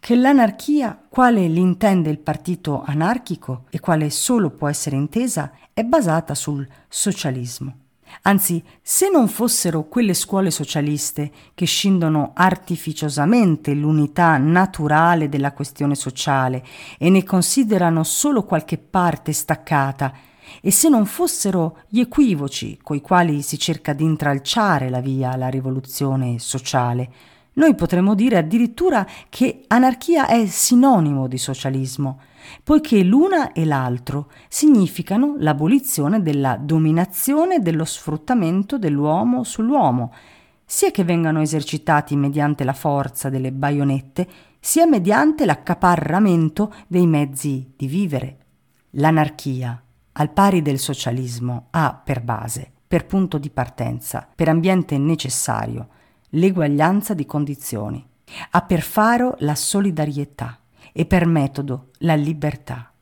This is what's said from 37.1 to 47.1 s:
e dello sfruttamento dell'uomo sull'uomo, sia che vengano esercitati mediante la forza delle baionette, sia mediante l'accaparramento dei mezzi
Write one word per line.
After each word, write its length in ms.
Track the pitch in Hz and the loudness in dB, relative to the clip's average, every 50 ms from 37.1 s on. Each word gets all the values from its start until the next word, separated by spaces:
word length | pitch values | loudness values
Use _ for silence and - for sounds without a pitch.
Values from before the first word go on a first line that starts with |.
| - - - - 277 302 330 370 370 330 | -4 -6 -2 0 2 2 2 2 2 0
e 20 | |
dello 260 | 208 165 160 156 160 | 0 0 -2 -2 -4
sfruttamento 920 | - - - - - 151 151 - - 254 240 185 160 170 190 202 202 285 269 | -4 -8 -10 -8 -8 -8 -8 -2 0 0 2 2 2 0 0 -2 -2 -4 -2
dell'uomo 640 | 208 160 147 143 143 151 156 180 220 240 247 254 247 | 0 0 0 0 0 0 0 0 2 0 0 0 -2
sull'uomo, 680 | - - - 220 233 285 285 208 139 117 127 117 117 - - - - _ _ _ _ _ _ _ | -6 -4 -4 -2 0 2 2 2 2 2 0 -4 -6 -10 -16 -20 -20 _ _ _ _ _ _ _
sia 240 | _ - - - 381 | _ -2 0 0 0
che 140 | - - 185 | 2 0 0
vengano 380 | 170 175 170 165 160 156 160 | 0 2 0 2 0 0 0
esercitati 760 | 156 151 151 156 - - - 151 - - 160 147 147 - 147 | 0 0 0 -4 -4 -4 -8 -6 -2 0 0 0 0 0 -2
mediante 480 | 143 139 139 139 151 147 147 147 - 139 | 0 0 0 0 0 0 0 0 -2 -2
la 100 | 127 135 | -4 -4
forza 560 | - - 156 143 143 135 135 120 - - 139 | -4 -4 -2 -2 -2 -4 -4 -8 -8 -6 -4
delle 220 | 131 131 131 131 | -4 -4 -4 -4
baionette, 760 | 135 135 139 143 147 143 143 139 139 139 135 - _ - 180 - - - _ _ _ _ | -4 -4 -2 -2 0 0 0 0 0 -2 -4 -8 _ -6 -6 -6 -6 -20 _ _ _ _
sia 280 | - - - 320 330 339 | -6 -2 4 4 6 6
mediante 580 | 294 214 170 190 208 240 294 311 311 311 294 | 4 4 2 2 2 4 4 2 2 2 2
l'accaparramento 1300 | 196 147 - - - 175 - - 180 175 165 147 147 156 190 214 202 175 165 160 156 156 - 208 208 - - - _ | 0 0 0 0 -4 -2 2 4 2 4 2 0 0 2 2 4 4 4 4 2 0 0 -2 -4 -4 -4 -14 -14 _
dei 180 | 175 180 180 | 2 2 4
mezzi 680 | 170 | 4